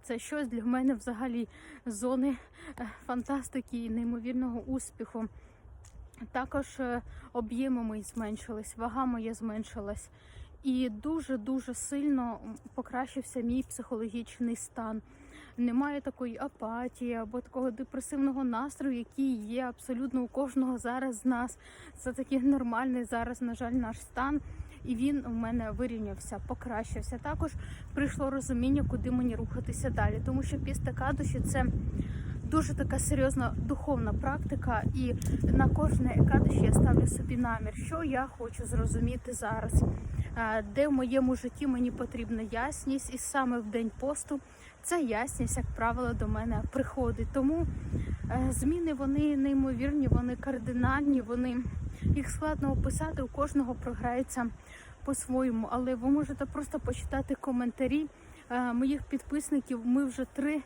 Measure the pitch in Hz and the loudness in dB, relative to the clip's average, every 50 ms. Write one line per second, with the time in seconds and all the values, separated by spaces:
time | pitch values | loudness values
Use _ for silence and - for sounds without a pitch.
0 | _ - 240 240 - - 302 294 294 240 233 233 214 240 247 254 262 269 269 220 | _ -6 -6 -6 -4 -6 -4 -4 -4 -2 -4 -2 0 2 2 4 4 2 2 2
1 | - 262 240 208 254 262 233 240 233 - - - - - 294 269 - 247 220 196 | -2 -6 -4 -4 -4 -2 -2 -2 -4 -4 -8 -18 -18 -18 -20 -10 -8 -8 -6 -2
2 | 220 254 262 262 254 285 262 240 - - - - - 320 277 - 247 214 - - | 0 0 2 2 2 2 0 -2 -6 -20 -20 -18 -16 -16 -10 -10 -10 -10 -10 -14
3 | - - 247 247 233 - 277 277 247 - - 262 247 - - 240 233 226 220 233 | -6 -4 -4 -4 -2 -2 -2 -2 -2 -4 -4 -6 -6 -4 -6 -6 -4 -2 -2 -2
4 | 233 233 240 233 220 247 254 254 254 254 233 240 - - 262 262 - - - - | 0 0 -2 -2 -4 -2 -2 0 0 0 -2 -4 -4 -2 -4 -4 -4 -6 -10 -10
5 | 220 - - 233 226 214 - - - - - - - - - - - - - - | -10 -8 -6 -6 -6 -6 -8 -12 -20 -20 -20 -20 -20 -20 -20 -20 -20 -20 -18 -18
6 | - - - - 240 208 - - 262 262 - 285 269 - - - 262 247 240 240 | -18 -18 -14 -14 -14 -6 -4 -4 -4 0 -2 -4 -4 -4 -6 -6 -4 -2 -2 -4
7 | - - - - - - - 240 233 214 240 233 262 269 262 247 233 220 220 214 | -6 -8 -16 -16 -16 -6 -4 -4 -4 -2 -2 -2 0 0 0 0 0 -2 -4 -6
8 | 202 - - 233 220 208 214 214 - - 233 214 214 - - - 233 233 220 254 | -8 -8 -8 -6 -6 -6 -6 -8 -8 -8 -8 -8 -8 -10 -8 -6 -6 -4 -2 0
9 | 269 254 240 233 220 226 226 226 226 226 208 220 220 - - 226 202 202 208 - | 0 0 0 -2 -2 -4 -6 -4 -6 -6 -4 -4 -8 -8 -8 -8 -6 -6 -6 -8
10 | - - - - - - - - - - - - - 277 254 254 254 247 214 208 | -10 -16 -20 -20 -20 -20 -18 -18 -16 -18 -18 -6 -2 0 2 2 2 0 -2 -4
11 | - 294 320 330 277 - 262 247 208 233 262 262 240 - 247 - - - 285 285 | -2 -2 -2 -2 0 -2 -4 -4 0 -2 -2 -2 -2 -4 -8 -8 -6 -4 -2 0
12 | 285 294 277 262 247 240 226 - - 220 220 - - - - - 247 - - 247 | 2 4 2 2 2 0 -4 -6 -8 -10 -12 -12 -14 -10 -8 -8 -8 -4 -2 -4
13 | 262 262 - 277 247 - - 254 233 233 240 262 254 - - - 233 - 254 220 | -4 -2 -4 -6 -8 -4 -4 -2 0 2 2 0 0 -2 -6 -10 -6 -6 -4 -4
14 | 226 226 196 240 226 - - - 247 233 233 - - - - - 226 220 220 220 | -4 -4 -4 -6 -8 -8 -6 -2 -2 -2 -2 -4 -6 -10 -8 -8 -6 -4 -4 -6
15 | - - - - - - - - - - - - 240 247 233 247 285 294 285 285 | -8 -10 -20 -20 -20 -20 -20 -20 -20 -16 -2 0 2 4 4 4 2 2 0 -2
16 | 277 277 254 - 254 240 226 - 269 285 - - 240 220 226 233 247 247 240 - | -4 -4 -6 -4 -6 -6 -4 -4 -6 -6 -6 -6 -6 -4 -4 -2 -4 -4 -4 -4
17 | 247 240 240 226 226 214 220 247 247 - - 262 254 262 226 220 269 - - 254 | -4 -2 -2 -2 -4 -4 -6 -8 -8 -6 -4 -2 -2 -2 -2 -4 -8 -6 -6 -8
18 | 262 - 294 277 269 277 262 262 269 247 233 220 262 294 277 - 285 277 254 240 | -6 -4 0 2 2 2 2 2 0 0 0 0 -2 -4 -6 -4 -2 -2 -2 -2
19 | 233 - - - 269 269 254 220 208 214 233 247 262 247 240 - - - 254 233 | -4 -8 -2 0 0 0 0 0 -2 -4 -4 -2 -2 -4 -6 -8 -6 -6 -4 -2
20 | 262 269 233 262 247 233 - 262 277 269 240 269 262 254 254 233 - 233 240 262 | -2 0 0 0 -2 0 0 -2 -2 0 2 2 2 2 0 -2 -2 -2 -2 0
21 | 262 269 240 214 - 254 254 233 240 247 - - - - - - - - - - | -2 -2 -4 0 2 2 2 2 0 -4 -6 -10 -18 -20 -20 -18 -18 -18 -16 -8
22 | - 254 247 - 262 - 277 262 247 277 277 277 262 233 233 226 254 262 254 247 | -6 -6 -4 -4 -2 0 2 4 6 6 4 4 2 0 0 0 0 2 0 0
23 | 240 220 - 233 233 240 247 - 247 240 233 - 254 233 240 262 240 220 226 - | 0 0 -2 -2 -2 -2 -4 -4 -4 -4 -2 -2 -4 0 0 0 0 0 -4 -8
24 | - - - - 254 277 294 294 - - - - - - - - - - 254 220 | -10 -8 -2 -2 0 2 2 0 -2 -4 -10 -10 -10 -12 -12 -12 -4 -4 -2 0
25 | 254 277 294 277 254 240 233 226 226 226 233 247 226 220 214 214 247 247 233 226 | 2 2 2 0 -2 -2 -2 -2 -2 0 0 0 0 -2 -2 -2 -2 -2 -2 -4
26 | 214 202 196 190 - - 226 202 - - 247 240 - 247 233 208 226 - - - | -4 -4 -6 -8 -8 -8 -8 -8 -6 -6 -6 -6 -6 -4 -4 -4 -4 -4 -4 -6
27 | - - 269 233 - - - - 349 302 - - - - - - - - - 285 | -4 -6 -6 -6 -4 -4 -2 -2 -2 -2 -2 -6 -10 -10 -10 -12 -12 -6 0 0
28 | 285 269 - - 285 269 269 277 262 - 262 240 240 262 277 294 277 - - 254 | 0 0 0 0 -2 0 0 -2 -2 0 0 2 4 4 4 4 4 2 0 0
29 | - 254 254 247 247 247 226 214 220 - - 247 - - 247 - - - - - | 0 0 0 2 2 0 0 -2 -4 -4 -4 -4 -4 -4 -4 -2 -2 0 2 4
30 | 208 196 - - - 262 262 269 269 - 294 277 - 277 269 - - 285 - - | 4 4 2 2 0 0 0 0 0 0 -2 -2 -2 -2 -2 -2 -2 -2 -2 0
31 | 262 269 294 - 285 - - 254 - 254 - 269 262 269 - - - - - - | 0 0 0 0 0 0 0 0 0 0 2 2 2 2 2 0 0 -2 -2 -2
32 | - - - - - - - - - - - 311 311 - - - 269 - 285 269 | -2 -2 -4 -4 -4 -4 -6 -4 -4 2 2 2 2 2 0 0 0 0 0 0
33 | - - 294 269 262 269 269 262 247 226 - - - 226 285 - - - 285 254 | 2 2 4 4 4 4 4 2 0 0 0 0 0 0 0 -2 0 0 0 0
34 | 226 214 202 - - 269 277 285 - - 294 277 - - 240 214 202 - - - | 2 0 0 0 0 0 -2 -2 -2 -2 -2 0 0 0 0 2 2 2 0 2
35 | 254 247 240 247 - - 262 269 - - - 262 262 262 - 294 302 311 - - | 0 0 0 0 0 0 0 4 4 6 8 8 8 8 6 6 4 4 4 4
36 | 254 247 240 - - - - - - - - - - - - - - - - - | 4 4 6 6 6 8 8 8 6 6 6 6 6 8 8 8 8 8 8 8
37 | - - - - - - 247 240 247 240 226 226 - 214 214 - - - 311 320 | 6 6 2 0 -2 0 0 2 2 2 0 0 -2 -4 -4 -4 -6 -4 -4 -2
38 | 339 294 262 254 269 269 - - 233 233 - - - - - 254 - - - - | -2 0 0 0 0 -2 -6 -8 -8 -8 -6 -8 -6 0 2 2 2 4 2 2
39 | - 233 - - - 247 247 - 240 208 220 220 202 - - - - - - - | 2 2 0 -2 -4 -6 -6 -4 -2 -2 -2 -2 -2 4 4 6 6 6 2 -2
40 | - - - - - - - 240 226 220 214 220 214 208 202 254 285 302 285 262 | -4 -4 -2 -2 -4 -2 -2 -2 0 2 2 0 -2 -2 2 2 4 6 6 4
41 | 254 240 247 269 254 254 254 247 - 247 - - 294 277 254 247 247 247 240 - | 4 4 4 4 4 4 2 2 -2 -6 -4 -2 0 0 2 2 2 0 0 -2
42 | 240 240 - 233 233 214 233 220 220 214 226 226 240 285 302 - - 277 269 277 | -6 -4 -4 -6 -4 -4 -2 -4 -4 -4 -2 -2 -2 -2 -4 -4 -2 -2 -2 -2
43 | - - 247 254 - - - 277 262 247 247 240 226 208 208 233 233 220 - - | -2 -4 -8 -6 -6 -2 0 2 2 2 2 0 -2 -2 -2 -2 -2 -2 -4 -2
44 | 240 269 294 - - - 294 277 - - - - - - - - - - 349 349 | -2 -2 -2 -2 -4 -4 -6 -6 -6 -10 -20 -20 -20 -20 -20 -12 -4 -2 0 0
45 | 302 233 220 208 247 277 - - 254 226 - 254 247 - - - 226 226 233 233 | 2 2 0 0 -2 -2 -2 -2 0 2 2 2 0 -2 -2 0 2 2 2 2
46 | 254 240 233 220 226 214 214 214 220 233 233 - - - - 269 262 - - 269 | 0 0 0 0 0 0 0 0 0 0 0 0 -2 0 0 0 0 0 0 0
47 | 254 233 220 214 226 - - 277 262 269 311 330 339 - - - - - - - | 0 0 2 0 -2 -2 0 2 4 4 4 4 2 0 -2 -4 -4 -4 -2 -2
48 | - - - - - - 220 254 262 262 247 233 262 277 320 349 339 320 302 254 | -2 -2 -4 -4 -2 -2 0 2 2 2 0 2 2 2 2 2 2 0 0 0
49 | 277 269 277 294 302 302 294 277 269 277 277 269 269 269 262 226 254 277 294 302 | 0 2 2 4 4 4 4 4 4 4 4 4 4 2 0 0 0 0 2 2
50 | 269 254 - 254 247 247 247 240 - - 262 247 226 233 254 240 247 262 262 285 | 4 6 6 6 4 2 -4 -4 -2 -4 -4 -2 -2 -2 0 2 4 4 4 4
51 | 294 285 277 262 220 208 240 240 247 254 240 247 247 - - - - - - - | 4 4 4 4 2 0 -2 0 0 0 -2 -2 -4 -4 -4 -4 -6 -6 -8 -2
52 | - - - 285 262 - - - 311 311 302 277 277 277 269 262 - 269 254 - | 2 4 4 4 2 -2 -4 -2 0 0 0 0 0 0 2 2 2 0 0 0
53 | 311 320 320 285 269 240 - - 285 294 - 285 269 240 254 - - 247 240 - | -2 -2 -2 -4 -6 -6 -2 -2 -2 2 2 0 2 2 -2 -4 -4 -6 -6 -2
54 | - 247 240 247 269 - - 262 240 233 - - - - - - - - - - | -2 0 0 0 -2 -2 -2 -2 -2 -2 -4 -8 -16 -20 -20 -20 -18 -20 -18 -10
55 | - - 277 - - - 254 254 262 262 226 226 226 - 240 247 254 247 254 233 | -4 -2 -2 -2 -2 0 2 2 2 2 2 0 0 0 0 0 2 0 0 0
56 | 226 262 277 294 294 269 285 - 277 269 - - 294 - - 294 - 247 254 - | 4 4 4 4 4 0 -2 -4 -4 -4 -4 -6 -6 -4 -4 -4 -2 -2 -4 -4
57 | - - - 269 269 - 277 - - 285 254 247 247 240 - - 269 254 262 302 | -4 -2 -2 -2 0 0 -2 -4 -2 -2 0 0 0 0 0 0 0 2 2 2
58 | 311 294 - - - - - - - - 240 247 247 247 240 240 262 269 294 277 | 0 -2 -6 -14 -20 -20 -20 -20 -10 -4 -2 0 0 2 2 2 2 2 2 0
59 | - - - 262 - - 285 302 285 - 302 277 240 - 262 233 226 240 247 269 | -2 -4 -4 -4 -4 -2 -4 -4 -2 2 0 0 0 0 -4 -2 2 4 4 4
60 | 285 262 240 - 262 - - - 269 294 302 302 262 | 4 2 0 -4 -6 -4 -2 -2 0 0 0 -2 -4